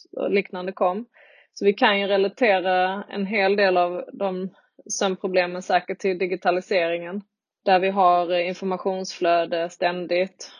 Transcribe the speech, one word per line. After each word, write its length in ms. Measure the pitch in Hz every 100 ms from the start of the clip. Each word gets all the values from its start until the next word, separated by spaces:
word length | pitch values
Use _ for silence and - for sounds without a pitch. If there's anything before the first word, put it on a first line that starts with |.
| - -
och 140 | -
liknande 420 | 196 196 185 185
kom. 340 | 190 185 185 240 _ - - _
Så 120 | -
vi 80 | 196
kan 280 | 202 240 202
ju 60 | 196
relatera 960 | 196 196 196 240 190 180 185 185 196 -
en 180 | - 196
hel 300 | 214 190 202
del 200 | 196 185
av 280 | 175 175 -
de 380 | - 196 185 190 - _ _ -
sömnproblemen 720 | - 202 190 202 185 180 180
säkert 360 | 185 185 - 190
till 200 | 202 180
digitaliseringen. 1040 | 185 185 185 180 185 196 170 170 170 196 196 _ _ _
Där 140 | - 185
vi 120 | 190
har, 400 | 196 180 175 170
eh, 160 | 180 175
informationsflöde 1200 | 185 196 185 202 190 190 - 175 170 170 170 170
ständigt 840 | - 180 175 170 175 185 - -